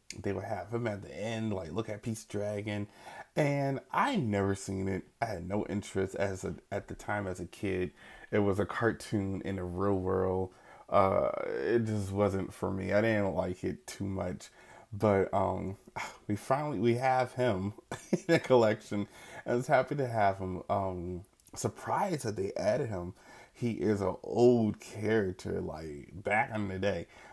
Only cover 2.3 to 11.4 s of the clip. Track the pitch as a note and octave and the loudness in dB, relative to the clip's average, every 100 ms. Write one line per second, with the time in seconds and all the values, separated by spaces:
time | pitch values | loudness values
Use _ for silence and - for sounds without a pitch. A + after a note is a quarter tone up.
2.3 | G#2 G#2 G#2 G#2+ G#2 G2+ - - - - | -4 -4 -4 -4 -4 -6 -12 -18 -18 -6
3.3 | - D3 C#3+ C#3 C3+ - - B3 A#3+ A2+ | 0 2 2 0 -2 -2 0 2 2 2
4.3 | G2+ G2 G2 - F#2+ F#2+ F#2 - - A2+ | 2 2 0 -2 -2 -2 -2 -6 -6 -4
5.3 | F2+ F2 G#2 - G2+ - G2 F#2 - G2 | -4 -4 -2 -2 -4 -2 -2 -2 0 -2
6.3 | F#2 F#2 - - G2+ - F#2+ - G#2 F#2+ | -2 -6 -8 -6 -6 -6 -10 -4 -2 -2
7.3 | F2+ F2 - G2+ F#2 F#2 - - - - | -6 -8 -6 -2 -2 -2 -6 -20 -20 0
8.3 | G#2+ G2+ G2 F#2 - A2+ - - G#2+ F#2+ | 2 4 4 0 2 2 0 -2 -2 0
9.3 | G2 F#2 G2 F2+ F2 G2+ F#2+ F#2 F#2 F#2 | -4 -4 -6 -4 0 2 2 2 2 2
10.3 | F#2 F#2 - - - - G2+ F#2+ F#2 C2 | 0 -2 -8 -20 -18 2 4 6 4 2
11.3 | - | 0